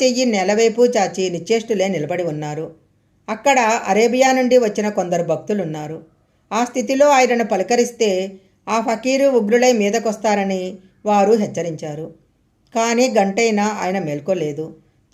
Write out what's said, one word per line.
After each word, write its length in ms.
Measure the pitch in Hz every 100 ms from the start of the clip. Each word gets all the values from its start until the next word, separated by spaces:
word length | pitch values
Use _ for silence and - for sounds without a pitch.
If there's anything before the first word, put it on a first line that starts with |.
చెయ్యి 220 | 254 240 247
నేల 280 | 208 185
వైపు 280 | 208 226 226
చాచి 480 | 247 220 185 180 185
నిశ్చేష్టులే 580 | 170 170 226 226 208 190
నిలబడి 360 | 175 147 175
ఉన్నారు. 480 | 170 151 151 151 160 - _ _ _ _ -
అక్కడ 300 | 220 285 262
అరేబియా 720 | 220 226 202 196 226 254 262
నుండి 260 | 262 254 254
వచ్చిన 320 | 220 208 208
కొందరు 340 | 208 180 175
భక్తులున్నారు. 800 | 160 156 - 208 165 156 151 160 - _ _ _ -
ఆ 120 | 208 247
స్థితిలో 440 | 269 226 269 285
ఆయనను 360 | 269 254 233 214
పలకరిస్తే 880 | 202 190 240 240 - 220 185 190 190 _ _ -
ఆ 120 | 214
ఫకీరు 460 | 220 220 254 269 277
ఉగ్రులై 440 | 254 202 240 247
మీదకొస్తారని 1040 | 233 202 226 220 208 220 208 196 190 185 202 _ _ 208
వారు 280 | 208 202
హెచ్చరించారు. 800 | 226 175 135 170 156 156 147 165 - _ _ _ _ _ 226
కానీ 340 | 226 233 254
గంటైనా 580 | 214 196 190 233 208 208
ఆయన 320 | 208 180 196
మేల్కోలేదు. 760 | 160 147 143 185 151 147 160 - _ _ _